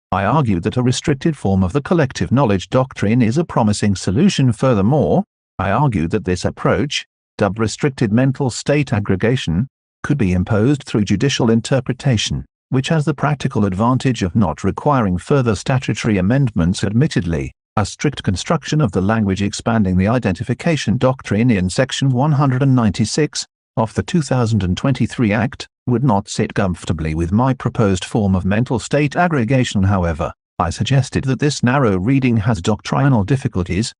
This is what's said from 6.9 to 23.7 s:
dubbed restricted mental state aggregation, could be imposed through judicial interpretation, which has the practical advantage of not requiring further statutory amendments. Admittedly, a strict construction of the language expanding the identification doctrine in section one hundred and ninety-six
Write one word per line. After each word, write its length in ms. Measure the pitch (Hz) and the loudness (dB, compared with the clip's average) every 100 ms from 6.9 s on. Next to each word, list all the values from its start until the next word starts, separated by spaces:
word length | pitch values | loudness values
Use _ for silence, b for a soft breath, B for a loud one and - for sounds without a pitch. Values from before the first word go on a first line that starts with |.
| - - _ _ - | -6 -10 _ _ -2
dubbed 220 | 104 107 | 0 0
restricted 520 | 110 - - - 113 | -4 -2 -4 0 0
mental 380 | 110 135 131 135 | 2 2 0 -4
state 460 | - - 147 143 | -4 -2 0 0
aggregation, 760 | 104 101 95 110 131 - 82 131 _ _ _ | -2 -2 0 0 0 0 -2 -2 _ _ _
could 140 | - 143 | -4 0
be 160 | 101 | 0
imposed 520 | 90 - 107 117 143 | 0 0 2 2 0
through 200 | - 120 | -2 -2
judicial 460 | 101 98 139 - 117 | 0 0 0 0 2
interpretation, 960 | 113 - 135 123 127 139 113 - 71 - _ _ | 2 0 -2 -2 -4 0 0 -2 -6 -8 _ _
which 180 | 127 131 | -2 0
has 160 | 165 | 0
the 80 | 147 | 0
practical 540 | 143 143 147 139 110 101 | -2 -2 -2 -2 0 0
advantage 560 | 92 120 131 135 123 | 0 0 2 0 0
of 120 | 92 | 0
not 300 | 110 92 76 | 0 0 0
requiring 540 | 98 90 147 135 104 90 | -4 -2 0 0 0 -2
further 360 | - 143 120 | 0 0 2
statutory 640 | 104 - 131 - 113 120 101 | 0 -2 -2 -2 -4 0 0
amendments. 680 | 92 135 135 101 82 98 | 2 2 0 0 0 0
Admittedly, 680 | - 110 160 - 85 80 65 - _ - | -2 0 0 0 -2 -4 -6 -10 _ -4
a 80 | |
strict 380 | 101 - 156 - | -4 -4 -4 -2
construction 580 | - 92 - 165 - 151 | -4 -4 -2 -4 -2 0
of 120 | 139 | 0
the 100 | 92 | 0
language 400 | 95 113 101 95 | 0 2 0 0
expanding 560 | 101 - - 113 95 92 | -2 -4 -2 0 2 2
the 100 | 95 | 2
identification 880 | 127 113 135 113 123 170 156 - 123 | 2 0 -2 -4 -4 -2 -2 0 0
doctrine 540 | 127 131 - 101 123 | 0 0 -2 0 2
in 180 | 104 92 | 2 0
section 400 | - 127 - 139 | 0 -2 0 0
one 240 | 123 147 | 2 2
hundred 300 | 139 143 127 | 2 2 2
and 120 | 139 | 2
ninety-six 720 | 127 110 - 110 - 147 - - _ _ | 4 2 0 -2 0 -2 -4 -12 _ _